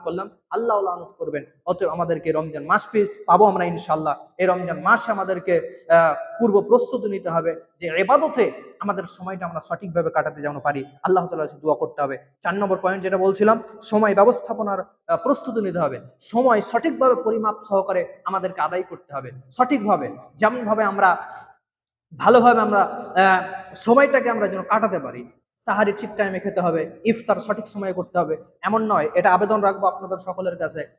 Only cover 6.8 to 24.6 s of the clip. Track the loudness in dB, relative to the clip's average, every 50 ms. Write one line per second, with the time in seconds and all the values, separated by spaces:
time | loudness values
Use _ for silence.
6.8 | 4 2 -4 -4 -4 -4 -6 -6 -4 -2 -2 -2 0 -2 -4 -6 -8 _ _ -10
7.8 | -8 -4 0 0 2 4 4 4 4 2 0 0 0 0 -2 -6 -14 -20 -16 -8
8.8 | -6 -6 -4 -6 -8 -12 -14 -14 -12 -12 -10 -8 -10 -10 -10 -10 -10 -8 -8 -8
9.8 | -8 -6 -4 -2 -2 0 0 -2 -2 -2 -4 -6 -6 -6 -6 -4 -4 -4 -4 -4
10.8 | -6 -10 -10 _ -2 0 2 2 0 -2 -4 -6 -6 -6 -8 -8 -4 -4 -4 -4
11.8 | -4 -6 -4 -4 -4 -4 -6 -8 -14 _ _ _ -6 -6 -4 -2 -2 -2 -2 -2
12.8 | -2 -2 -2 -2 -4 -4 -2 0 0 0 2 2 2 2 2 2 -2 -10 -18 -20
13.8 | -8 -2 0 2 2 4 6 6 6 6 4 2 -2 -8 -8 -6 -6 -4 -6 -6
14.8 | -8 -10 _ _ _ -4 -2 0 0 0 -2 -2 -4 -6 -4 -4 -2 -2 -2 -2
15.8 | -2 -2 -2 -6 -14 -18 _ _ _ -4 0 2 4 4 4 2 2 0 -2 -2
16.8 | 0 -2 0 2 2 2 2 2 0 -2 0 0 0 -2 -4 -4 -4 -2 0 0
17.8 | 0 0 -2 -2 -4 -4 -8 -14 -8 -6 -4 -4 -4 -4 -4 -4 -4 -4 -4 -4
18.8 | -6 -8 -12 -18 _ -12 -12 -12 -10 -12 -14 -18 -20 _ _ 0 0 2 0 0
19.8 | 2 2 0 0 0 -4 -10 -12 -18 -20 _ 0 0 0 0 0 -2 -2 0 0
20.8 | 0 0 2 4 4 4 4 2 -2 -10 -16 -18 -20 -20 _ _ _ _ _ _
21.8 | _ _ _ _ _ _ -10 0 4 6 8 8 8 8 6 6 4 2 2 2
22.8 | 2 0 -2 -8 -12 -2 2 4 4 4 4 2 0 -4 -10 -12 -14 -16 -18 -4
23.8 | 0 2 4 6 4 4 4 2 0 0 -2 -2 -2 -2 -4 -4